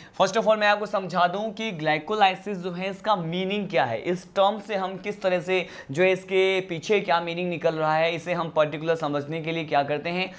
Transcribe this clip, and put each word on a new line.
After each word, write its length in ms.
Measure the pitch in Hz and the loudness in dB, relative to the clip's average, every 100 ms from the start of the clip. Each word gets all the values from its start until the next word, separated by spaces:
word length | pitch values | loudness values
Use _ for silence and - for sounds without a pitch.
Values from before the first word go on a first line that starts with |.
| - - | -6 0
first 160 | 190 226 | 0 2
of 100 | 214 | 2
all 120 | 214 | 4
मैं 100 | 208 | 4
आपको 180 | 208 208 | 2 0
समझा 400 | 202 185 180 175 | -4 -2 2 2
दूं 240 | 196 220 | 0 -6
कि 180 | 214 226 | -4 -6
ग्लाइकोलाइसिस 840 | 165 156 156 151 214 196 185 202 190 | -2 0 0 0 4 4 2 -6 -6
जो 120 | 180 | -6
है 200 | 175 190 | -6 -6
इसका 260 | 190 220 202 | -4 0 0
मीनिंग 520 | 160 175 185 208 196 | 0 -2 -2 -2 0
क्या 160 | 165 | 2
है, 160 | 127 113 | 2 0
इस 240 | 165 185 - | -2 -4 -2
टर्म 240 | - 196 214 | 2 2 2
से 160 | 208 202 | -4 -4
हम 200 | 190 185 | -4 -6
किस 240 | 196 202 | -8 -4
तरह 180 | 190 180 | 0 0
से 260 | 165 185 185 - - | 2 0 -2 -10 -6
जो 120 | 143 | 2
है 80 | 185 | 4
इसके 480 | 185 185 190 190 190 | 2 0 2 4 2
पीछे 400 | 185 165 - 202 | -2 -4 0 0
क्या 200 | 180 170 | 2 0
मीनिंग 280 | 170 170 180 | 0 -4 -4
निकल 260 | 165 165 | 0 0
रहा 200 | 160 156 156 | 0 2 2
है, 180 | 170 | 2
इसे 180 | 170 170 | 0 -2
हम 180 | 175 165 160 | -2 0 2
पर्टिकुलर 400 | 151 156 160 165 | 0 0 -2 0
समझने 440 | 151 147 139 165 | 0 -2 -4 -6
के 120 | 156 | -4
लिए 120 | 165 | -4
क्या 180 | 151 147 | 0 0
करते 280 | 139 147 165 | 2 -2 -2
हैं, 200 | 175 185 | -4 -4